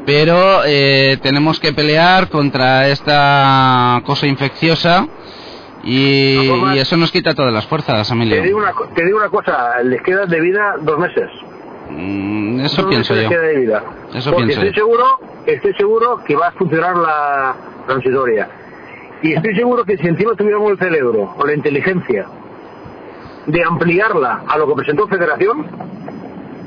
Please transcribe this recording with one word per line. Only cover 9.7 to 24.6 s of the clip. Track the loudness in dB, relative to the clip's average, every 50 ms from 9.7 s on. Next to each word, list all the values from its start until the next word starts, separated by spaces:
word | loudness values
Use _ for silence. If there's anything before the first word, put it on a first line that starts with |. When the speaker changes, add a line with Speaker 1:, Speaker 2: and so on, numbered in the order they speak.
| 0 0 0
Speaker 2:
les | 0 0 0
queda | 0 0 0 0 0
de | 0 0 0
vida | 2 2 2 0 0 -2 -2 -2
dos | -2 -2 0 0
meses. | -2 -2 -2 -4 -4 -4 -8 -14 -18 -18 -18 -18 -18 -18 -18 -18 -16 -14
Speaker 1:
Mm, | -12 -10 -8 -6 -4 -4 -4 -4 -2 -2 -2 -2 -2 -2
eso | -2 -2 -2 -2
Speaker 2:
Dos | 0 0
Speaker 1:
pienso | 0 0 0 0 0
Speaker 2:
meses | 0 0 0
Speaker 1:
yo. |
Speaker 2:
les |
queda | 0 0 0 0
de | 0 0
vida. | 0 0 0 -2 -4 -8 -12 -16 -16 -12 -10
Speaker 1:
Eso | -6 -2 0
Speaker 2:
Porque | 0 2 2 0
Speaker 1:
pienso | 0 0 0
Speaker 2:
estoy | 0
Speaker 1:
yo. | 0
Speaker 2:
seguro, | 0 2 2 2 4 4 2 2 0 -2 -10 -20 -8 -4
estoy | -4 -2 0 -2 -2 0
seguro | 0 0 2 2 2 2 0 0 -2 -4
que | -2 0
va | 0 0 -2
a | -2
funcionar | -2 -2 -2 0 0 0 0 0 0
la | 0 0 0 0 0 -2 -2 -2 -2 -4 -4 -8 -12 -18 -18 -12 -6
transitoria. | -4 -4 -2 0 0 0 0 0 0 0 0 -2 -4 -10 -16 -20 -20 -20 -20 -20 -20 -20 -20 -20 -20 -8 -4
Y | -4 -2 -2
estoy | -2 -2 -2 0
seguro | 0 0 2 0 0 0
que | 0 -2 0
si | 0 0
encima | 0 0 0 0 0
tuviéramos | 0 0 0 2 2 2 0
el | 0 0
cerebro | 0 0 0 2 2 2 2 0 -2 -4 -4 -4
o | -2
la | -2 0
inteligencia | 0 0 0 -2 0 0 0 0 0 0 -2 -2 -2 -4 -6 -12 -18 -20 -20 -20 -20 -20 -20 -20 -20 -20 -20 -18 -18 -20 -20 -20 -18 -20 -20 -20 -10 -6
de | -4 -2 0 0
ampliarla | 0 0 0 0 2 2 2 2 2 0 0 0 -2 -2 -4 -4 -4
a | -2
lo | 0